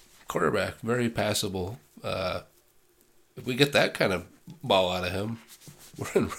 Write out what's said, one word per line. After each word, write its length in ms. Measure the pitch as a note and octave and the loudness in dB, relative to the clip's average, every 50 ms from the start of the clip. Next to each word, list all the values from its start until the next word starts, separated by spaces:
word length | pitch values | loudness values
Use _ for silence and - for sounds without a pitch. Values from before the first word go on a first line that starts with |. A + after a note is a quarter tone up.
| - - - - - | -20 -20 -20 -14 -10
quarterback, 520 | - - - - D2 A#2+ G2+ F#2 F#2 F#2+ - | -6 -2 2 2 2 2 2 0 -2 -4 -6
very 280 | - A2 A#2+ B2 A#2+ A#2+ | -4 -2 0 2 0 0
passable. 680 | A#2 - G2+ G#2+ G2+ - - G2 F#2+ F#2+ F2+ F#2 A#2 - - _ _ - - | 0 0 0 0 0 0 -2 -2 -4 -4 -4 -6 -8 -12 -16 _ _ -10 -8
Uh, 380 | G#2 F#2+ F#2+ F#2 F#2 F2+ F2 - - _ _ _ _ _ _ _ _ _ _ _ _ _ - _ _ _ | -6 -4 -2 -2 -2 -4 -4 -8 -12 _ _ _ _ _ _ _ _ _ _ _ _ _ -20 _ _ _
if 80 | - G#2+ | -10 -6
we 100 | A#2+ B2+ | -4 2
get 160 | A#2+ C#3+ C#3+ - | 2 2 4 4
that 200 | - - - - | 4 2 2 2
kind 200 | - C#3+ G#2+ F#2+ | 0 0 2 2
of 120 | E2+ F2+ - - - _ - - - - | 0 -4 -8 -16 -20 _ -20 -18 -8 0
ball 280 | B2 G#2 F#2+ F#2 F2+ | 4 4 4 6 4
out 140 | F2+ F#2 F2+ | 2 0 -2
of 60 | F2+ | -2
him, 280 | F#2 F#2+ G#2 A2+ A#2 A2+ - - - - - - | -2 -2 -4 -4 -6 -8 -12 -18 -20 -20 -20 -20
<laughs> 280 | - - - - - | -20 -20 -20 -18 -12
we're 100 | - - - - | -10 -8 0 2
in 160 | F#3+ A#2 - - | 2 2 2 -2